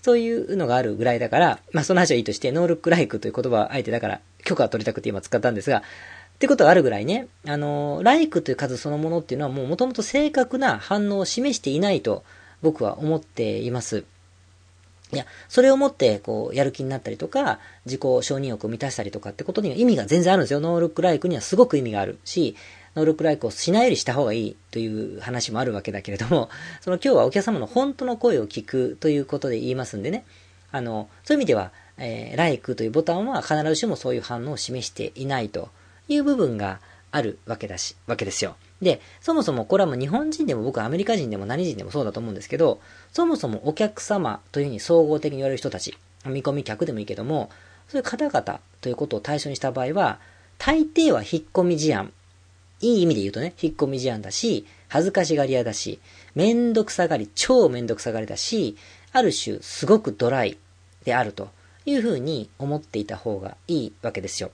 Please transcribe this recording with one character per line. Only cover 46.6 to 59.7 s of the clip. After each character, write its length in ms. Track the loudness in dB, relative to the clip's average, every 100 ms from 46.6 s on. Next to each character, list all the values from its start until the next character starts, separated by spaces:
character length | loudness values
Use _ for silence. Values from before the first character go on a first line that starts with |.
客 220 | -6 -4 -4
で 80 |
も 60 | -4
い 40 |
い 20 | -8
け 100 | -8
ど 80 |
も、 260 | -4 -4 -4 -12 -20 -20 _
そ 100 | -6
う 40 |
い 0 |
う 20 |
方 220 | -4 -4 0
々 340 | 0 -2 -10 _ _
と 80 | -8
い 20 |
う 40 | -4
こ 120 | -4
と 100 | -4
を 20 |
対 200 | -4 -4
象 100 | -4
に 60 | -6
し 40 |
た 120 | -4
場 120 | -2
合 100 | -2
は、 260 | 0 0 -2 -14 -20 _ _
大 260 | 0 0
抵 280 | 2 2 4
は 100 | 2
引 200 | 0 -6
っ 20 | -2
込 100 | 0
み 140 | 2 2
思 160 | 2 0
案。 140 | -4 _ _ _ _ _ _ _
い 200 | 2 4
い 20 |
意 20 | 4
味 80 | 2
で 60 |
言 80 | -2
う 20 |
と 60 | -4
ね、 160 | -8 -2
引 120 | -4
っ 20 | 0
込 120 | -2
み 120 | 0
思 100 | -2
案 80 | -4
だ 80 | -6
し、 380 | -4 -2 -2 -4 -20 _
恥 180 | 0 2
ず 60 |
か 140 | 2 2
し 100 | 2
が 100 | 2
り 80 |
屋 100 | 0
だ 100 | -2
し、 260 | -4 -8 -10 -16 -20 -10 0
め 180 | 2
ん 200 | 4 4
ど 120 | 2 0
く 60 |
さ 160 | 0 0
が 100 | 0
り、 120 | -4
超 360 | -4 4 6 6
め 120 | 2
ん 60 | -4
ど 80 | -4
く 60 |
さ 100 | -4
が 100 | -4
り 60 | -6
だ 100 | -6
し、 400 | -4 -2 -2 -6 -20 -20 -2
あ 80 | 2
る 100 | 2
種 280 | 2 -4 -8
す 260 | -10